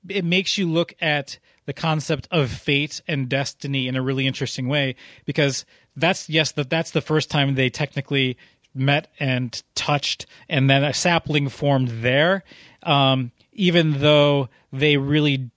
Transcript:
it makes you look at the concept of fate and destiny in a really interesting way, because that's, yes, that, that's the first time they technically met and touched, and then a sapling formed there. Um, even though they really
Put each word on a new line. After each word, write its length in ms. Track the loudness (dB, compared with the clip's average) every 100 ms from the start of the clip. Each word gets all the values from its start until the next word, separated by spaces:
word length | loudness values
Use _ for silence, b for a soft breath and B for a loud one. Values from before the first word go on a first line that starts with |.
| -6
it 160 | -4
makes 340 | 0 0 0 -2
you 100 | 0
look 220 | 0 -2 -4
at 380 | -2 0 -2 -16 b b
the 80 | -12
concept 560 | -4 -2 0 -2 -4 -2
of 200 | -2 -2
fate 500 | -4 -2 0 -2 -8 -6
and 200 | -4 -2
destiny 600 | -4 -4 -8 -6 -4 -2
in 80 | -4
a 60 |
really 240 | -2 -2 -2
interesting 420 | -4 -8 -6 -4
way, 280 | -2 -2 -6 B B
because 400 | -6 0 0 -2 -10 b b -2
that's, 320 | -2 -2 -2
yes, 240 | -2 0
that, 160 | -4 -4
that's 220 | -4 -2
the 100 | -4
first 300 | 0 -2 0
time 240 | -2 0
they 160 | 0 0
technically 680 | -2 -6 -6 -4 0 0 -4 b b b
met 360 | -4 0 0 -4 _
and 440 | -2 -2 -4 -8 _
touched, 520 | -8 -2 -2 -2 -8 -12 B B
and 200 | 2 4
then 160 | 4
a 80 | 2
sapling 560 | 0 0 0 0 -2 -2
formed 400 | -2 0 2 0 -2
there. 400 | 0 2 2 0 B B B B
Um, 500 | 0 2 4 2 -2 _ _
even 480 | -2 2 4 2 2
though 480 | 4 6 6 2 -2 b b
they 240 | 0 2 2
really 520 | 2 2 2 0 -4